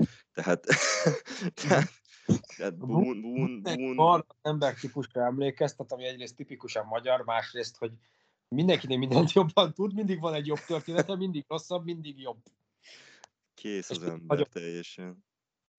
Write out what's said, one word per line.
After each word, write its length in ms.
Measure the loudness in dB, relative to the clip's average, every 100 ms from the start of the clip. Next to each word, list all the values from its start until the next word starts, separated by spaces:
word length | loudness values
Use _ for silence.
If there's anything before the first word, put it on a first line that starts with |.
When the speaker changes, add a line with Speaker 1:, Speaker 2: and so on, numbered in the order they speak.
| -2 -4 _
Speaker 1:
Tehát, 320 | -6 0 0 4 2 2 0 0
<laughs> 460 | 0 -4 -8 -8 -4
tehát, 280 | 2 4 2 -4 _ -6 0 0 0 -8
tehát 200 | -6 -6
Boone, 440 | 0 2 2 0
Boone, 400 | -4 -2 -2 -2
Boone. 420 | -4 -4 -2 4
Speaker 2:
Arra 220 | 6 6 2
az 80 | _
ember 320 | -4 0 0
típusra 500 | 0 -6 -6 -6 -2
emlékeztet, 680 | 0 0 -2 0 -2 -2 -10
ami 120 | -8
egyrészt 320 | -8 -8 -12 -12
tipikusan 500 | -14 -12 -6 -6 -4
magyar, 380 | -2 2 2
másrészt, 520 | 2 -2 -2 -6 -8 -6
hogy 160 | -8 -8 _ _ _ _ _
Mindenkinél 460 | 2 4 4 2 -2
mindent 340 | 4 4 6
jobban 420 | 6 4 4 4
tud, 200 | 2 -4
mindig 260 | 0 -2 0
van 140 | -2
egy 120 | -2 -2
jobb 120 | -4 -2
története, 500 | -4 0 0 0 -2
mindig 280 | -4 -4 -6
rosszabb, 360 | -8 -4 -6
mindig 340 | -6 -8 -10 -12
jobb. 200 | -12 -12 _ _ _ _ -20 -20 -20 -20 -20 _ _
Speaker 1:
Kész 360 | -14 -8 -6 -6
Speaker 2:
És 60 | -8
Speaker 1:
az 60 |
ember 180 | -6 -8 -2
Speaker 2:
nagyon 200 | 0 -2
Speaker 1:
teljesen. 760 | -6 -8 -8 -10 -14 -14 -16 _ _ _ _ _